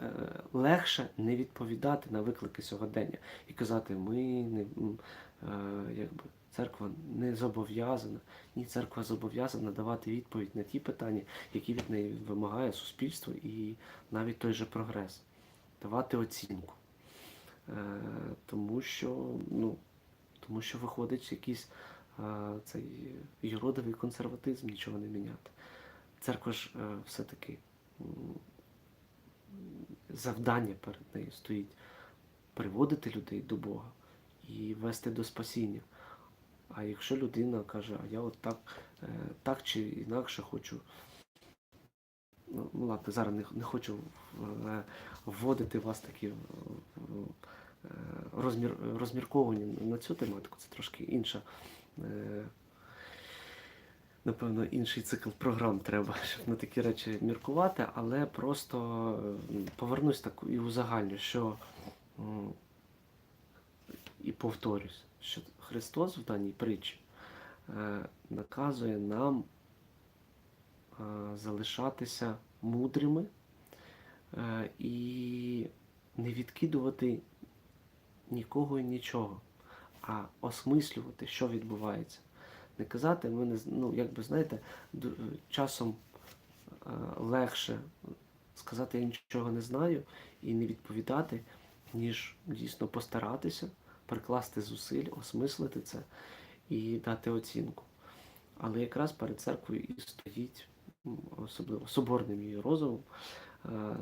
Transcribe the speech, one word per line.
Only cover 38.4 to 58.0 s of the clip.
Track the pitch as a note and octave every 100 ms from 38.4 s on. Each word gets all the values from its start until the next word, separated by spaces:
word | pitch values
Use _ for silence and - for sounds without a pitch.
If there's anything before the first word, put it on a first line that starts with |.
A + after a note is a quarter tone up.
так, | A2+ A2 - - - -
е, | - A2+ - -
так | - -
чи | - -
інакше | G#2+ - - A#2+ B2 -
хочу», | - A#2 - A#2+ - - - - - - - - _ - - _ _ _ _ - -
ну, | B2 -
ну | - A#2+
ладно, | G#2+ -
зараз | A2 G#2
не, | G#2 G2+
не | A#2
хочу, | A#2 B2 - G#2 E3 - - - G#2+ G#2+ A2
е, | G#2+ G#2 - - - -
вводити | G2+ B2 B2+ A2+ A2+
вас | A2 A2
такі, | - - G#2
е, | A2 - - - - - - - G2+ G2+ - - - - - - - - - - -
розмір-, | B2 A2+ A#2+ - A2+ A2+
розмірковування | B2 B2+ B2 C#3+ A#2+ G#2+ G#2 -
на | A2 A#2
цю | -
тематику, | E3+ A2 G2 - -
це | -
трошки | - - -
інша, | - B2 A2 G2+ - - - - - -
е, | A2 G#2 G#2+ G#2 A2 - - - - - - - - - - - - - - - - -
напевно, | A#2 A2+ A#2+ A2
інший | A2+ B2+ A2+ -
цикл | A#2+ A2+ A2 -
програм | C3 A2+ A#2 G2
треба, | - G#2 G2 G2
<laughs> |
щоб | - - A#2+
на | A2
такі | - -
речі | A#2 A2 A2 G#2+
міркувати, | A2 A2+ - D3 F#3 F#3+ A2+
але | A#2+